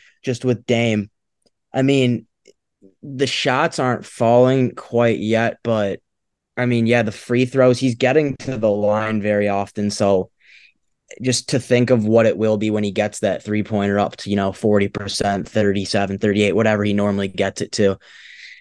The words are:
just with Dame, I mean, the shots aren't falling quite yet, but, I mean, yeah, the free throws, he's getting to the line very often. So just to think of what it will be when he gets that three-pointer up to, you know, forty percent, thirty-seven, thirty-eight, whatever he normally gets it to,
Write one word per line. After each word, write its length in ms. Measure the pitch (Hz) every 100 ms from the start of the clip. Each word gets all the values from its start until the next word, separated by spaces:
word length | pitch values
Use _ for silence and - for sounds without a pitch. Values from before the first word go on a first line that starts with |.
| _ _
just 220 | - 123
with 220 | 127 113 -
Dame, 440 | 117 117 107 101 _ _ _ _ _ _
I 80 | -
mean, 460 | 135 139 123 120 - _ _ _ _ _ 98 _
the 240 | 147 131 131
shots 520 | - 139 127 165 -
aren't 280 | 127 117 -
falling 640 | - 117 120 127 131 127
quite 440 | - - 117 117 104
yet, 400 | 107 113 117 -
but, 380 | 117 110 101 92 _ _ _ _ _ -
I 100 | 123
mean, 200 | 117 113
yeah, 160 | 120
the 100 | 110
free 320 | - - 120
throws, 340 | 127 135 127 123
he's 180 | 131 117
getting 400 | 127 147 147 127
to 180 | - 127
the 140 | 110
line 500 | 101 104 107 110 110
very 280 | 104 104 101
often. 420 | 98 101 - 104
So 400 | 101 101 95 90 _ _ - - _ _ _ _ -
just 260 | 127 123 -
to 80 | 135
think 320 | - 123 123
of 160 | 123 107
what 200 | 113 113
it 100 | 87
will 200 | 110 107
be 140 | 107
when 140 | 107
he 80 | 104
gets 280 | 95 104 -
that 220 | 104 90
three-pointer 560 | 104 107 101 107 101 101
up 180 | 98 -
to, 140 | -
you 60 | 101
know, 160 | 98
forty 360 | - 107 104 101
percent, 600 | - 101 - 98 98 80
thirty-seven, 680 | 110 104 101 95 104 98 98
thirty-eight, 340 | 107 101 104
whatever 320 | 92 110 107
he 80 | 104
normally 360 | 101 101 98 98
gets 340 | - 98 -
it 100 | 101
to, 260 | - 98 95 - - - - - -